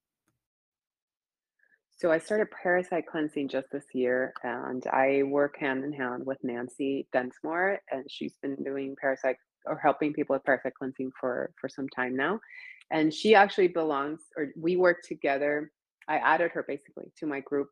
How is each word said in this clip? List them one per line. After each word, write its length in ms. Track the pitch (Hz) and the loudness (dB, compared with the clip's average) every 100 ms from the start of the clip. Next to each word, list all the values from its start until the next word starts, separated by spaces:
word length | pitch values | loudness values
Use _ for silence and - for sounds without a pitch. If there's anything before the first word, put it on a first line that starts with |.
| _ _ _ _ _ _ _ _ _ _ _ _ _ _ _ _ _ _ _ - | _ _ _ _ _ _ _ _ _ _ _ _ _ _ _ _ _ _ _ -4
So 140 | 175 | 0
I 80 | 160 | 2
started 300 | - 214 208 | 2 -2 -2
parasite 560 | - 185 180 180 170 - | -2 0 0 0 -4 -4
cleansing 400 | 165 151 151 139 | -4 -4 -4 -4
just 240 | 131 135 | -4 -6
this 140 | 139 - 131 | -8 -6 -2
year, 380 | 123 127 131 - | 0 0 -2 -6
and 420 | 123 120 131 127 - | -8 -6 -6 -6 0
I 300 | 135 135 139 | 4 4 4
work 340 | 139 143 143 - | 2 2 0 0
hand 260 | 143 131 | -4 -2
in 80 | 139 | -4
hand 360 | 143 127 123 131 | -4 -4 -4 -6
with 100 | 135 | -6
Nancy 640 | 127 120 123 - 139 139 - | -4 -6 -6 -4 -2 -2 -2
Densmore, 680 | 131 123 - 151 165 190 202 - | -2 -2 -6 -6 0 0 -2 -4
and 160 | 135 143 | -8 -8
she's 280 | - 147 - | -10 -10 -8
been 220 | 143 139 | -8 -6
doing 320 | 139 139 135 139 | -6 -6 -6 -4
parasite, 360 | 135 135 135 127 _ _ - | -2 0 -2 -2 _ _ -8
or 140 | 151 | 0
helping 340 | 151 - 151 | 2 2 0
people 220 | 151 143 135 | 0 -2 0
with 80 | |
parasite 320 | - 131 131 - | 2 0 0 -6
cleansing 340 | 131 - 131 - | -8 -6 -8 -4
for, 320 | 131 123 135 _ | -4 -4 -6 _
for 80 | 139 | -10
some 220 | - 135 | -8 -8
time 260 | - 127 131 | -4 -4 -2
now. 240 | 147 220 - - - - - | -2 -2 -6 -20 -20 -20 -4
And 200 | 160 156 | 2 2
she 220 | - 214 | 4 8
actually 360 | 214 202 - 180 | 8 8 6 2
belongs, 500 | 180 156 139 143 160 - - | 2 0 0 -2 -6 -10 -8
or 120 | 147 160 | -6 -4
we 200 | 160 180 | 0 4
work 220 | 180 175 - | 4 4 -2
together. 640 | - 147 139 147 147 151 _ _ _ - | -4 0 0 0 -2 -4 _ _ _ -4
I 100 | 151 | 0
added 340 | 120 160 170 | 2 2 2
her 120 | 165 - | -2 -6
basically 440 | 143 - - - - | -8 -10 -18 -18 -10
to 80 | 156 | -8
my 140 | 139 | -6
group, 300 | 131 143 139 | -4 -4 -4